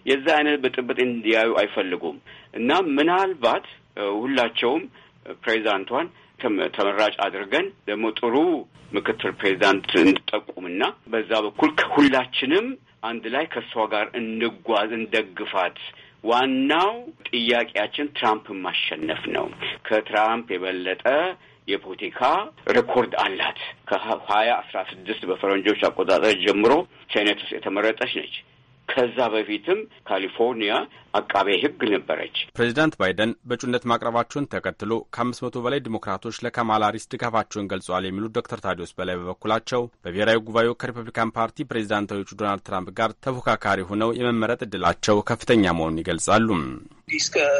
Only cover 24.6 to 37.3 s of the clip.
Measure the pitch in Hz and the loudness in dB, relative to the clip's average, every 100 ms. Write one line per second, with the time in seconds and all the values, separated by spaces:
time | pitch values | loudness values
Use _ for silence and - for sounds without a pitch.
24.6 | - 101 92 92 92 110 90 92 98 98 | -2 -8 -8 -10 -8 -6 -4 -2 0 2
25.6 | 95 101 90 - 92 90 104 98 101 101 | 2 4 2 2 2 4 4 4 2 4
26.6 | 110 151 175 - - 110 104 98 - - | 6 6 2 -8 -4 0 2 0 -4 -8
27.6 | 98 98 107 110 - - - - - _ | -4 0 0 0 -2 -4 -8 -12 -16 _
28.6 | _ _ - - 123 110 117 110 104 104 | _ _ -4 0 0 2 0 2 0 -2
29.6 | 165 202 214 - - 98 95 - 117 117 | 0 -2 -2 -14 -4 -2 -2 0 0 2
30.6 | 104 - - - - 104 - 101 98 92 | 0 0 -2 -10 -4 -2 0 2 2 2
31.6 | 139 - 113 92 - 78 82 - - - | 0 0 0 0 0 -4 -4 -8 -8 -2
32.6 | 120 120 156 - 95 92 113 113 123 120 | 0 2 0 2 0 2 -2 -2 -6 -4
33.6 | 123 123 120 117 120 117 117 143 139 95 | -2 -2 0 0 0 0 0 -4 -6 -4
34.6 | 92 - 104 113 - - 120 120 127 123 | -6 -6 -4 -4 -4 -4 -4 -4 -8 -6
35.6 | 120 139 123 110 - 95 117 - 120 120 | -4 -4 -4 -6 -4 -6 -8 -8 -6 -2
36.6 | 117 107 107 107 - 123 120 | 0 2 2 0 -8 -8 -2